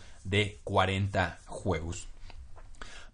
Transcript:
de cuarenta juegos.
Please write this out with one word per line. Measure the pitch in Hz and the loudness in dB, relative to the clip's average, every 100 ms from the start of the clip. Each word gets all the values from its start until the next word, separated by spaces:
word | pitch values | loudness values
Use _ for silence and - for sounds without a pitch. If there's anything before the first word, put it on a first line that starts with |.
| - - | -4 -8
de | 92 101 98 - | 2 4 4 0
cuarenta | - 98 92 98 98 95 85 - - | 2 4 6 4 4 4 2 0 -10
juegos. | - 98 80 82 - - - - - - - - - - - - | -2 2 2 0 -6 -8 -10 -10 -10 -10 -12 -12 -10 -10 -10 0